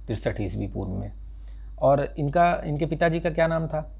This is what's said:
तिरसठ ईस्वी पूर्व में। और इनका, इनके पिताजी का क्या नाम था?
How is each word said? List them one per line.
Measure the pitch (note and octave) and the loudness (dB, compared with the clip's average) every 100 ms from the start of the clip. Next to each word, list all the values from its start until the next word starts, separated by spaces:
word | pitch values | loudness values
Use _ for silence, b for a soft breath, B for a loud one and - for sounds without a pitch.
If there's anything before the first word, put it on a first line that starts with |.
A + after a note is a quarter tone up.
| - | -6
तिरसठ | G#2+ A#2 G#2+ | -2 -2 0
ईस्वी | G2 G#2 G2 | -2 -2 -4
पूर्व | G2 F#2 | -4 -4
में। | F#2+ G2+ - - b b b b b | -4 -6 -10 -14 b b b b b
और | C3 C#3+ C#3 - | 4 4 2 -2
इनका, | C#3+ F3 F3 - D#3+ | 0 4 4 4 -2
इनके | D3 D#3+ | -2 -2
पिताजी | D#3 E3+ E3 | 2 2 2
का | E3 | 0
क्या | D#3+ D#3+ | 2 2
नाम | E3 D#3+ | 2 0
था? | D#3 D3+ | -4 -6